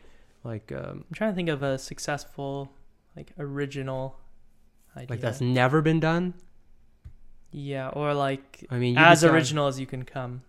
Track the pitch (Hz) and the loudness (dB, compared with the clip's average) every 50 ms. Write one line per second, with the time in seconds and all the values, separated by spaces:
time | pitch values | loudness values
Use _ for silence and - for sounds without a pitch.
0 | - - - - - _ _ _ - 117 113 104 - - - - - - 50 - | -20 -20 -20 -20 -20 _ _ _ -12 -10 -10 -10 -10 -10 -10 -10 -10 -10 -12 -14
1 | - - 165 - 214 220 190 185 175 165 151 135 143 139 135 131 - - - - | -14 -14 -6 -4 -4 -2 -2 -2 -2 -2 -2 -2 -2 -2 -4 -4 -6 -10 -12 -8
2 | - - 147 139 - - - - 139 139 139 139 139 135 - - - - - _ | -6 -6 -6 -6 -8 -12 -12 -10 -8 -8 -6 -8 -10 -12 -14 -20 -20 -20 -20 _
3 | _ _ _ - - - - - 147 139 139 143 143 135 135 139 131 135 131 131 | _ _ _ -18 -18 -16 -12 -10 -10 -8 -4 -6 -6 -6 -6 -8 -6 -6 -6 -6
4 | 131 135 - - - - - - - - - _ _ _ _ _ _ _ - 135 | -6 -8 -10 -14 -18 -20 -20 -20 -20 -20 -20 _ _ _ _ _ _ _ -18 -16
5 | 127 127 120 107 - 113 110 - 127 123 127 127 123 127 143 160 151 160 160 160 | -10 -8 -8 -4 -4 -4 -2 0 0 2 4 4 4 4 4 4 4 4 2 2
6 | 156 160 165 170 185 180 175 - - - - - - - - - - - - _ | 2 2 0 0 -2 -4 -6 -10 -16 -20 -20 -20 -20 -20 -20 -20 -20 -20 -20 _
7 | _ - - - - - - - - - - 147 139 139 139 135 131 131 131 143 | _ -20 -20 -20 -20 -20 -20 -20 -20 -16 -14 -12 -8 -8 -6 -6 -6 -6 -6 -2
8 | 147 147 147 143 139 135 135 135 - _ - - - - 123 120 123 123 123 151 | -2 0 2 2 2 0 0 -4 -8 _ -20 -20 -10 -6 -2 0 2 2 6 8
9 | 160 170 170 151 165 165 160 165 151 123 151 151 143 139 131 135 131 - 135 127 | 10 10 10 10 8 6 6 6 4 2 0 0 0 0 -2 -4 -8 -8 -8 -10
10 | 123 - - 139 127 123 123 127 - | -10 -8 -8 -10 -8 -8 -10 -14 -16